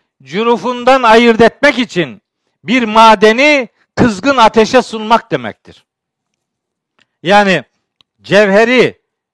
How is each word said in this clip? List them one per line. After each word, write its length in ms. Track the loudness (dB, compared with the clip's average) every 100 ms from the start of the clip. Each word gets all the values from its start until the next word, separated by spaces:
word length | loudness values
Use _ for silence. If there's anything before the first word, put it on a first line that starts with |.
| _ _
cürufundan 800 | -12 -6 -4 -4 -6 -4 0 2
ayırt 380 | 2 2 2 2
etmek 380 | 0 0 -4 -2
için 440 | -6 -6 -8 -10 _ _ _ _
bir 180 | -6 -4
madeni 880 | -2 2 4 4 2 2 0 0 -4 _ _ -4
kızgın 400 | -4 -2 -4 0
ateşe 460 | 0 2 0 0
sunmak 480 | -2 -8 -4 -4 -4
demektir. 540 | -10 -10 -16 _ -20 _ _ _ _ _ _ _ _ _ _ _ _ _ _
Yani 420 | -2 0 2 -2 -6 _ _ _ _ _
cevheri 760 | -2 0 2 2 2 0 -2 -4 _ _ _